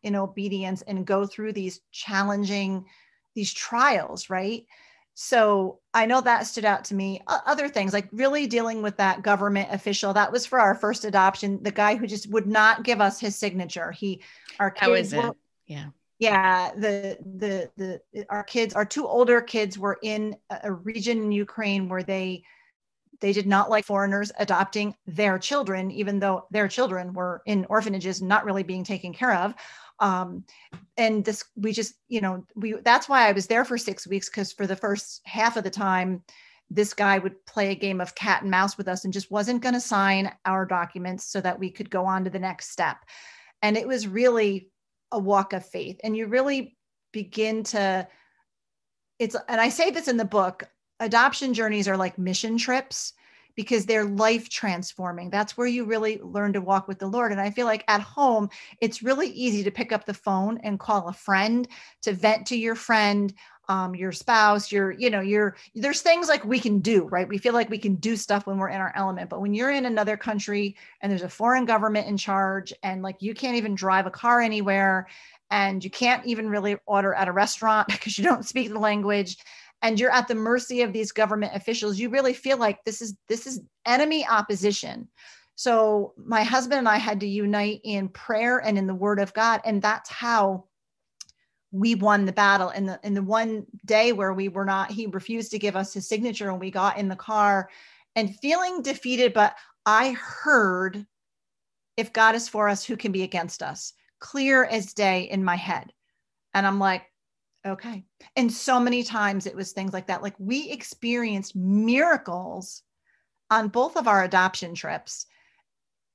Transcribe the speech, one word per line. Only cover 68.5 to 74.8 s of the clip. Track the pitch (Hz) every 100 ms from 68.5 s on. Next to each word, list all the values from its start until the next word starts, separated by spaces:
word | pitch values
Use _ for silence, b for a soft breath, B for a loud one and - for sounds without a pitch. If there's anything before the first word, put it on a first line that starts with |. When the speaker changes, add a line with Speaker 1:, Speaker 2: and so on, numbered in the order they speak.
| 196
Speaker 1:
we're | 190
in | 190
our | 185 196
element, | 190 180 175
but | 170
when | 202
you're | 208 262
in | 277 247
another | 220 208 208
country | 233 208 208 208 202 - B B
and | 202
there's | 185
a | 180
foreign | - 233 254 233
government | 220 214 214 202
in | 196
charge | - 196 190 190 190 -
and, | 190 185
like, | 190 190
you | 202
can't | 220 262 240
even | 214 190
drive | 190 190 185
a |
car | - 240 240
anywhere | 233 214 196 196